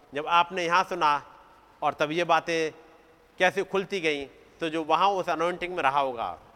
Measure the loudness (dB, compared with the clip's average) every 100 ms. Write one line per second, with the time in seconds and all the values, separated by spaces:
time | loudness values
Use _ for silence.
0 | -12 -8 2 2 2 0 0 2 0 2
1 | 2 2 -4 -20 -20 -20 _ -4 -4 -2
2 | -2 0 2 2 0 -2 -2 -6 -20 -20
3 | _ _ _ 0 2 2 -2 -2 -2 -2
4 | -2 -2 -6 -16 -20 -8 -4 -2 0 2
5 | 4 2 -2 -2 -2 -2 -6 0 0 2
6 | -2 -4 -6 -8 -16